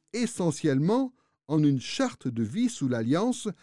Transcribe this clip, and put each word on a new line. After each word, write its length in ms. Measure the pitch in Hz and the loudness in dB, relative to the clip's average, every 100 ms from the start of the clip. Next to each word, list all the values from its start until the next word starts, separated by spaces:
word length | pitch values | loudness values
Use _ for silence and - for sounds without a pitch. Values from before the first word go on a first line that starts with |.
| _ | _
essentiellement 1000 | 233 226 - 170 - 156 135 165 247 262 _ _ _ - | -4 -4 0 -2 0 0 2 2 2 0 _ _ _ -2
en 160 | 156 | 2
une 160 | 147 131 | 4 2
charte 480 | - - 254 - 135 | -2 -2 -4 -2 -6
de 160 | 117 | -2
vie 260 | 107 190 240 | -4 0 -2
sous 200 | - 131 | 0 -2
l'alliance 580 | 117 113 165 247 240 208 - | 0 2 2 0 -2 -6 -10